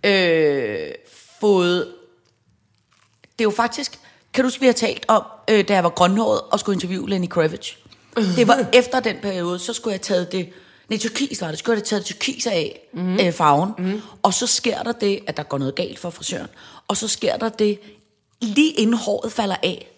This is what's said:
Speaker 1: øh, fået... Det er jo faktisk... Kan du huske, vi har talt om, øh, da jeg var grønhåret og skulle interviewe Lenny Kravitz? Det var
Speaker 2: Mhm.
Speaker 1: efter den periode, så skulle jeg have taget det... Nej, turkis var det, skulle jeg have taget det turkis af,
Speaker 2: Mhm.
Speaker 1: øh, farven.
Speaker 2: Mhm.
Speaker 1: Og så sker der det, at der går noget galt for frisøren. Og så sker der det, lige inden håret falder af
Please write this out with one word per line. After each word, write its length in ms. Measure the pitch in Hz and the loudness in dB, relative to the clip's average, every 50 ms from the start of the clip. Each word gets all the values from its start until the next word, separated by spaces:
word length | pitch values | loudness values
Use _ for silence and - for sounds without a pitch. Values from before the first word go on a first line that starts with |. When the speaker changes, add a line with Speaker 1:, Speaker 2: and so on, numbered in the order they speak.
| - | 2
Speaker 1:
øh, 880 | 202 196 190 180 170 165 160 156 147 143 139 123 107 104 80 78 73 - - _ - - - - - - - | 2 2 4 4 4 4 4 4 2 2 0 -2 -4 -4 -6 -8 -10 -12 -16 _ -20 -20 -20 -20 -20 -10 -2
fået... 480 | 220 208 202 185 175 175 180 180 - - - - - _ _ _ _ _ _ _ _ _ _ _ _ _ _ _ _ _ _ _ _ _ _ _ | 2 4 4 4 4 2 0 0 -2 -6 -10 -20 -20 _ _ _ _ _ _ _ _ _ _ _ _ _ _ _ _ _ _ _ _ _ _ _
Det 180 | - _ _ - | -20 _ _ -2
er 40 | 226 | 0
jo 80 | 214 | 0
faktisk... 480 | 202 - 233 240 - - 277 - - - _ - _ _ _ _ - | 2 0 -2 -2 -2 -6 -8 -8 -10 -14 _ -20 _ _ _ _ 0
Kan 100 | 262 254 | 0 0
du 20 | |
huske, 120 | 254 - - | 0 0 4
vi 60 | 269 | 4
har 80 | 254 233 | 4 4
talt 320 | - 220 208 - - - | 4 0 -2 -2 -4 0
om, 160 | - 220 202 - - - - - - | 2 2 2 2 -2 -18 -10 0 2
øh, 180 | 214 208 190 | 4 4 4
da 60 | - 202 | 4 2
jeg 100 | 185 170 | 4 4
var 60 | 175 | 2
grønhåret 520 | 170 - 180 180 190 214 226 214 214 - | 4 4 4 4 4 2 2 2 0 0
og 180 | - - - 214 | 0 0 -2 0
skulle 160 | - 208 196 | 0 -2 -2
interviewe 340 | 180 - 175 185 185 - - | -2 -2 -4 -6 -6 -4 -2
Lenny 180 | 196 185 180 175 | -2 -2 -2 -2
Kravitz? 420 | - 175 160 160 160 - - - - - _ - - _ _ _ - | 0 0 0 0 0 -4 -12 -14 -14 -16 _ -20 -20 _ _ _ -2
Det 320 | 233 214 190 175 208 233 | 0 0 2 4 4 6
var 80 | - 240 | 6 6
Speaker 2:
Mhm. 100 | 269 220 - 226 | 4 4 4 4
Speaker 1:
efter 260 | 247 247 - - 262 | 4 4 4 -2 -2
den 160 | 214 226 196 - | -2 -2 -6 -4
periode, 380 | - 202 190 180 170 175 180 175 | -6 -6 -4 -2 -4 -4 -4 -4
så 140 | 180 - 233 | -6 -6 -6
skulle 180 | - - 226 | -6 -4 -4
jeg 60 | 202 | -4
have 60 | 190 - - 196 | -4 -2 0 0
taget 140 | 180 180 180 | 0 0 -2
det... 180 | 185 190 175 175 - - - - - _ _ - | -4 -6 -6 -6 -12 -20 -20 -20 -20 _ _ -6
Nej, 100 | 220 220 | -4 -4
turkis 420 | 220 226 214 - 277 - - - | -4 -4 -2 -4 -4 -4 -4 -6
var 60 | 180 160 | -6 -6
det, 100 | 156 156 | -6 -4
skulle 140 | - 233 233 | 0 0 0
jeg 40 | 208 | 0
have 60 | 208 | 0
taget 220 | - 220 202 202 | -2 -2 -2 -2
det 80 | - 185 | -6 -8
turkis 320 | - - 262 269 - - | -6 -6 -6 -4 -4 -4
af, 320 | 240 202 170 151 - - - - _ - | 0 0 0 -2 -2 -8 -14 -20 _ -8
Speaker 2:
Mhm. 260 | 165 180 180 185 - | -4 -2 0 2 2
Speaker 1:
øh, 140 | 190 175 160 | 2 2 2
farven. 400 | - 165 151 143 147 175 202 220 | 4 4 6 6 6 4 0 -2
Speaker 2:
Mhm. 240 | - 180 185 202 214 214 - - - - | -4 -4 -4 -4 -6 -8 -14 -6 0 2
Speaker 1:
Og 100 | 196 185 | 2 2
så 140 | - 247 | 2 2
sker 360 | 240 - - - 233 214 - - | 0 0 0 0 -2 -2 -2 -4
der 80 | 233 | -6
det, 280 | 233 - 214 202 196 - - | -4 -2 0 -2 -2 -2 -4
at 100 | - - | -8 -8
der 60 | - 147 | -8 -6
går 140 | - 139 | -4 -4
noget 180 | 139 139 131 139 | -2 -2 -4 -2
galt 240 | - 180 - - - | -4 -6 -6 -8 -10
for 100 | - 175 | -10 -10
frisøren. 380 | 160 - 156 - 175 - - 190 - - - - - - _ | -10 -8 -8 -8 -6 -8 -10 -12 -16 -20 -20 -20 -20 -20 _
Og 100 | - 208 | -4 -2
så 100 | 202 220 | -2 -2
sker 300 | 214 - - - 220 - | -4 -4 -2 0 -2 0
der 120 | - 226 226 | 0 -4 -6
det, 300 | 220 - 214 208 208 202 - - - _ _ _ _ _ _ _ _ _ | 0 0 0 0 0 -2 -10 -20 -20 _ _ _ _ _ _ _ _ _
lige 300 | 240 220 202 285 302 320 | -6 0 2 4 4 4
inden 260 | 311 - 220 226 233 | 4 2 2 2 2
håret 340 | 226 - 208 202 - - 226 | 0 0 -2 -2 -2 -4 -6
falder 240 | - - 214 196 185 - - | -4 -2 -2 -2 -2 -2 -4
af 240 | - - - - - _ | -4 -4 -6 -14 -20 _